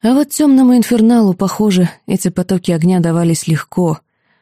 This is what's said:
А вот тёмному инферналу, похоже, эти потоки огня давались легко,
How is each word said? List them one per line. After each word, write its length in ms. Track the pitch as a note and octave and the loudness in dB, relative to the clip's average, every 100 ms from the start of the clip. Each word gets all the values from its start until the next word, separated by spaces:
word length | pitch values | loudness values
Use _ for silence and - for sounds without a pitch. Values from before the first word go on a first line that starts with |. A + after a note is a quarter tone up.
А 100 | A3 | 0
вот 180 | C4 D4 | 0 -2
тёмному 460 | - D4+ C4 B3+ B3 | 0 2 4 4 2
инферналу, 580 | A3 A#3+ A3 A#3+ G#3 | 2 2 2 2 2
похоже, 540 | F#3 G3 - G#3+ F#3 F3 - - | 0 -4 -2 0 2 0 -4 -6
эти 220 | F#3+ F#3 | -4 -4
потоки 420 | F3 F3+ F#3 - | -6 -4 -4 -2
огня 300 | E3 E3+ F#3 | -2 0 0
давались 480 | E3 E3 E3+ D#3+ - | 0 -2 -2 -2 -2
легко, 520 | D#3 - - F3 D3+ _ _ _ _ | -4 -4 -4 -4 -4 _ _ _ _